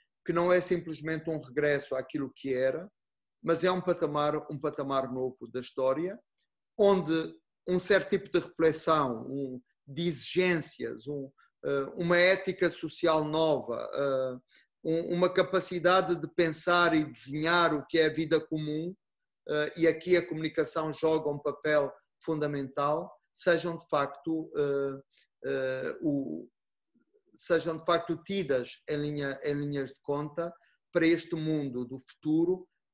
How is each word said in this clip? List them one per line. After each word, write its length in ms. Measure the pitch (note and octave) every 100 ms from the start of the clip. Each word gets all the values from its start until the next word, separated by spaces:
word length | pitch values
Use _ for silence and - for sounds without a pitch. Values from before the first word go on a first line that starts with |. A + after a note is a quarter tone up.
| _ _ -
que 80 |
não 180 | E3+ F3
é 80 | F3+
simplesmente 680 | F3 F3 E3 D#3 D3+ D#3+ E3
um 100 | D#3
regresso 560 | - C#3+ D3 C#3+ - C3
àquilo 360 | C3 D3+ C3+ -
que 180 | C#3
era, 360 | B2+ C3 D3 G3 _ _ _ _ _
mas 220 | - -
é 80 | F3+
um 80 | F#3
patamar, 560 | F3+ E3+ D3+ D3 D3 D3 -
um 80 | D3+
patamar 520 | D3+ D3 C#3 C3+ C3
novo 340 | B2+ B2+ B2+ A2+
da 80 | B2+
história, 600 | B2 - C3 C#3 F3+ A3 _ _ _ _ _ -
onde 360 | G3+ F#3+ D#3 D#3+ D#3+ - _ _ -
um 120 | F3+
certo 300 | - G3 F#3+
tipo 200 | G3 -
de 100 | F3+
reflexão, 840 | E3+ - D#3+ D#3 - D#3 C3 A2+ C3
um, 320 | C#3 C3+ B2+ - _ -
de 200 | C3+ E3+
exigências, 1000 | D3+ - F3+ F#3 E3 - - A#2 A#2 A#2+
um, 240 | D3 C3+ _ _ _
eh, 300 | C#3+ C#3 C#3 -
uma 220 | E3+ F3
ética 500 | F3+ F#3 F#3+ F3+ F3
social 540 | - D#3+ - E3 D#3+
nova, 640 | D3+ D#3 D#3+ C#3+ - A#2 -
eh, 440 | - C#3 C3 C3 B2+ _ _ _ _
um, 300 | D#3+ E3 E3
uma 180 | F3 F3+
capacidade 840 | F3+ F3+ F#3 F3+ F3 E3+ F#3 F#3 E3+
de 120 | C#3+
pensar 600 | - E3 D#3 - F3 E3+
e 120 | D#3+ D3+
desenhar 680 | B2 C3 D3+ D#3+ F3 E3
o 120 | D3+ -
que 140 | E3
é 80 | D#3
a 60 |
vida 280 | D3+ D#3+ D#3 -
comum, 480 | D#3 D3+ D3+ E3+ F#3+ _ _ _ _ -
eh, 260 | D3+ D3+ -
e 100 | E3
aqui 300 | D#3+ F3+ F3
a 100 | E3+
comunicação 640 | D#3 D#3+ D#3+ D3 E3 D#3
joga 380 | D3 D#3+ D#3 D3+
um 80 | C#3+
papel 540 | D3 C#3 D3+ D3+ C#3 - _ _
fundamental, 920 | - D#3 D3 C#3+ C3+ - C#3+ D#3 F#3 - _
sejam 460 | - - E3 E3+ E3
de 100 | -
facto, 640 | D3 C#3 - - D#3+ D#3+ -
eh, 440 | C#3+ C#3 C#3 C3+ - _ _ _ -
eh, 520 | C3+ C3 C3 C3 -
o, 480 | D#3 C#3+ C3+ D#2+ - _ _ _ _ _ _ _ _ -
sejam 420 | - E3 E3 D#3+
de 80 | -
facto 320 | E3 E3 E3
tidas 580 | - G3 D3+ C3 A#2+ - -
em 80 | D3
linha, 420 | D3 D3 C#3+ C3+
em 100 | D3
linhas 380 | C#3+ C#3+ C#3+ C3+
de 100 | -
conta 500 | - C#3+ D3 D3+ E3+ - _ _ _
para 140 | F3 E3
este 300 | E3 - E3
mundo 500 | D#3 D#3 C#3 B2 B2
do 140 | C3
futuro 680 | - - D3+ D#3 E3+ F#3 - _ _